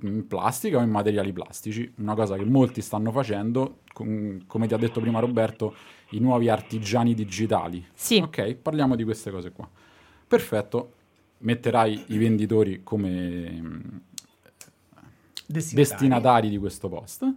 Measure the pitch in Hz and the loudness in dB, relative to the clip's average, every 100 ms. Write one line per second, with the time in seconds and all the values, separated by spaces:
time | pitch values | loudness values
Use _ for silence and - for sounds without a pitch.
0 | 101 107 - 95 101 131 220 139 117 104 | -6 -6 -6 -2 -2 -2 0 2 2 2
1 | 104 104 98 95 - - 110 107 117 - | 0 0 -2 -6 -12 -12 -8 -8 -8 -8
2 | 104 107 107 95 104 135 127 120 - 107 | -4 0 0 0 2 4 4 0 -6 -2
3 | 110 123 110 101 110 123 135 - - - | -2 -2 -2 -2 -2 -2 -2 -8 -20 -10
4 | 110 107 104 95 90 113 113 110 117 117 | -6 -6 -6 -8 -8 -2 0 0 0 0
5 | 113 113 120 117 110 - 107 - - - | 0 0 0 2 0 0 -6 -6 -20 -20
6 | - 107 127 120 117 107 - 113 101 117 | -8 0 2 4 4 2 0 -6 0 2
7 | 120 113 101 92 110 101 85 87 87 - | 2 2 -2 -2 0 0 -2 -10 -12 -8
8 | - 220 156 - 104 131 160 151 135 120 | 4 4 4 -2 -4 -4 -2 0 2 2
9 | 113 107 104 95 87 - - _ _ _ | -2 -4 -6 -10 -10 -14 -18 _ _ _
10 | - _ - 240 - 107 104 120 - _ | -20 _ 2 2 2 -2 0 -4 -6 _
11 | _ _ _ - 113 120 123 117 113 107 | _ _ _ -6 -2 0 2 4 2 0
12 | - 107 113 110 104 110 98 92 - 107 | -4 0 2 2 2 2 2 -2 -6 -2
13 | 98 90 90 87 85 85 82 80 - 90 | -2 -2 -4 -6 -8 -10 -10 -12 -12 -16
14 | - - _ _ - - - _ _ - | -16 -20 _ _ -20 -20 -20 _ _ -20
15 | - _ _ - - 156 156 120 143 - | -20 _ _ -18 -8 -6 0 4 4 4
16 | 135 123 123 120 107 104 98 - 98 85 | 4 6 6 6 4 -2 -4 -6 -10 -10
17 | - - 269 | -12 -4 -4